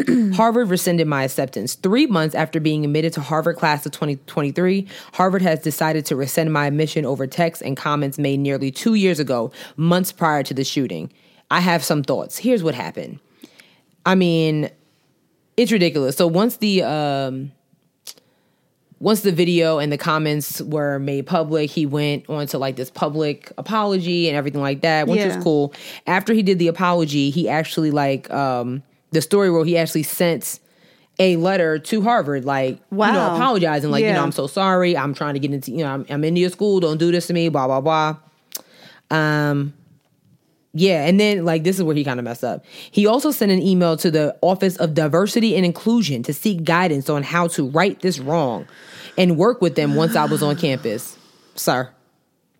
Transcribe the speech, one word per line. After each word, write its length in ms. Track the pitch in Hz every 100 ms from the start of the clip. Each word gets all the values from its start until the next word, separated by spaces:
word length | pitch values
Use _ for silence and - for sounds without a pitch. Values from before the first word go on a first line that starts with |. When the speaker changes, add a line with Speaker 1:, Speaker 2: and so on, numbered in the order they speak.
| 269
Speaker 1:
<clears throat> 200 | 254 214
"Harvard 360 | 185 226 226 226
rescinded 360 | 180 185 170 156
my 160 | 143
acceptance. 540 | 135 - 135 - 113 -
Three 320 | 190 226 302
months 260 | 185 156
after 240 | 147 156 165
being 260 | 156 151
admitted 280 | 147 147 165
to 80 | 160
Harvard 340 | 139 160 160 170
class 300 | 165 147 151
of 60 |
twenty 240 | - 147 139 -
twenty-three, 640 | - 143 135 180 196 196 - -
Harvard 280 | - 185 190
has 180 | 185 160
decided 440 | 160 143 160 156 151
to 100 | 131
rescind 360 | 135 - 160
my 140 | 151 143
admission 380 | 147 156 160 135
over 220 | 131 135
texts 340 | - 170 165
and 140 | - 135
comments 420 | 160 147 143 139
made 200 | 143 139
nearly 320 | 139 139 135
two 220 | 131 233
years 260 | 220 190 156
ago, 320 | 135 123 117 - - -
months 340 | 160 180 185
prior 320 | - 165 151
to 100 | 135
the 120 | 131
shooting. 480 | 135 - 127 85 104 - _ _ -
I 80 | 160
have 240 | 180 170
some 180 | - 156
thoughts. 360 | 135 123 - -
Here's 260 | 240 240
what 100 | 165
happened." 460 | 127 85 - 71 139 _ _ - _ - _ _ _
I 120 | 175 190
mean, 520 | 180 165 160 151 147 - _ _ _ _ _ _ _ -
it's 140 | 233
ridiculous. 460 | 220 175 147 131 -
So 100 | 175
once 300 | 165 233 240
the, 260 | 214 190
um, 720 | 120 151 147 139 135 131 139 - _ _ _ _ - - _ _ _ _ _ _ _ -
once 240 | 180 214
the 100 | 202
video 460 | 165 175 175 160 156
and 120 | 147
the 60 | 147
comments 640 | - 156 151 151 143 -
were 380 | 165 156 143 139
made 260 | 139 139 139
public, 440 | 175 156 156 151
he 160 | 170 147
went 420 | 147 147 143 -
on 180 | 156 147
to, 120 | 147
like, 180 | 135 131
this 140 | 131
public 600 | - 156 151 151 143 - -
apology 720 | - 214 208 190 175 175 165
and 80 | 147
everything 240 | 143 143
like 220 | 139 139
that, 260 | 165 156 151
which 160 | 185
was 120 | 196 180
Speaker 2:
Yeah. 40 |
Speaker 1:
cool. 300 | 175 151 143 - - - -
After 280 | 180 202
he 80 | 220
did 160 | 196 185
the 100 | 170
apology, 640 | 170 185 175 156 143 139
he 180 | 139 117
actually, 440 | 147 156 - 156
like, 380 | 147 139 135 -
um, 520 | 123 139 123 120 131 - _ _
the 100 | 160
story 280 | 151 202 196
where 140 | 165
he 140 | 160 170
actually 240 | 160 165
sent 580 | 147 - 175 151 - - _ _ _ _ _ -
a 180 | 185 170
letter 420 | 175 190 160 156
to 240 | 156 220
Harvard, 420 | 208 240 143 139
like, 280 | 127 135 131
you 260 | - - 196
know, 0 |
Speaker 2:
Wow. 380 | 208 269 208 170
Speaker 1:
apologizing, 540 | 254 220 165 151 151
like, 120 | 143
you 60 | 214
know, 60 | 196
Speaker 2:
Yeah. 60 |
Speaker 1:
"I'm 100 | -
so 140 | - 135
sorry. 480 | - 190 185 180
I'm 200 | 170 139
trying 180 | 135 151
to 80 | 139
get 100 | 139
into, 200 | 139 135
you 80 | 127
know, 100 | 147
I'm, 120 | 135 123
I'm 120 | 143
into 200 | 151 175
your 80 | 180
school. 280 | 180 208 190
Don't 180 | 170 156
do 120 | 170
this 160 | 175 170
to 40 |
me, 160 | 175 165
blah, 180 | 147 131
blah, 140 | 135
blah." 360 | 143 160 156 156 _ _ _ - - - - - -
Um, 640 | 156 151 151 147 143 143 - _ _ _ _ _ _ _ _ _
yeah, 320 | 156 190 170 147
and 120 | 190
then, 260 | 208 202
like, 200 | 170 160
this 120 | 160 190
is 40 |
where 140 | 165 147
he 80 |
kinda 180 | 139 123
messed 220 | 120 120
up. 200 | 120 95 - - -
He 160 | - 208
also 240 | 240 302
sent 180 | - 208
an 100 | 190
email 360 | 180 185 175 160
to 140 | -
the 260 | 156 151 -
Office 360 | 165 190 196 180
of 180 | 170
Diversity 600 | 151 156 160 202 240 226 175
and 80 |
Inclusion 580 | 180 165 - 233 170 131
to 100 | 123
seek 320 | 147 220 180
guidance 440 | 160 170 185 143 135
on 120 | 151
how 260 | 139 170 175
to 200 | 170 135
right 300 | 147 196 -
this 180 | 185 151
wrong 460 | 131 165 139 104 - - - - - -
and 180 | 185 160
work 240 | 202 254
with 140 | 175
them 220 | - 196 143
once 180 | 165 160
I 80 | 151
was 160 | 151
on 120 | 151 143
campus. 600 | 160 131 117 107 - - _ _ _ -
Sir. 340 | - 131 120 _ _ _ _ _ _ _